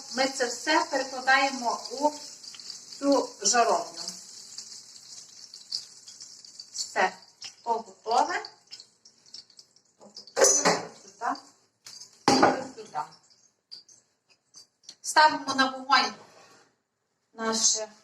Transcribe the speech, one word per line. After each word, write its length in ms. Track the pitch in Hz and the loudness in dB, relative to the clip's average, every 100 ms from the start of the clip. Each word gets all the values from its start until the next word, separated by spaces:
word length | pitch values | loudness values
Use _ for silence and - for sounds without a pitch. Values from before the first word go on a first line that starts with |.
| - | -8
ми 140 | 233 269 | -2 -2
це 180 | - 240 | 0 -4
все 380 | - - 320 330 | -2 0 2 2
перекладаємо 880 | 277 262 262 262 269 269 254 233 202 - | -2 -4 -4 2 2 2 0 -4 -4 -8
у 200 | 247 294 294 - - - - - - - - | -2 -2 -2 -8 -18 -18 -16 -16 -16 -16 -4
цю 320 | 277 269 - - | 2 4 2 -2
жаровню. 600 | 202 240 226 175 - - - - - - - - - - - - - - - - - - - - - - - - - - - - - | 2 4 4 2 -2 -10 -12 -14 -16 -18 -18 -16 -16 -18 -18 -20 -20 -20 -20 -20 -20 -20 -8 -8 -8 -18 -20 -20 -20 -18 -20 -20 -16
Все. 400 | - - 170 190 - - _ - - | -10 -4 0 0 -2 -16 _ -18 -10
О, 80 | 240 | -4
готове. 760 | 220 - - 214 240 320 359 - - _ - - _ - _ - - - - - _ _ _ - - - - | -4 -4 -12 0 2 2 -2 -8 -16 _ -20 -20 _ -20 _ -20 -20 -20 -20 -20 _ _ _ -20 -20 -8 4
Сюди. 1000 | - - - - - - - - 240 277 - _ _ _ - - - _ - - - - - - | 4 6 4 0 -4 -16 -20 -8 -6 -6 -10 _ _ _ -20 -20 -20 _ 2 6 4 2 -6 -14
Сюди. 220 | 214 - - - _ _ _ _ _ - - - _ _ _ _ _ - - _ - - | -12 -10 -10 -14 _ _ _ _ _ -20 -20 -20 _ _ _ _ _ -20 -20 _ -20 -12
Ставимо 520 | - - 311 294 - | 0 6 6 4 -2
на 160 | 262 262 | 0 0
вогонь 440 | - - 254 - - - - - - _ _ _ _ _ _ _ | 0 2 2 2 -4 -18 -20 -20 -20 _ _ _ _ _ _ _
наше 560 | 226 220 220 - 220 214 - | -6 -2 2 2 0 -4 -14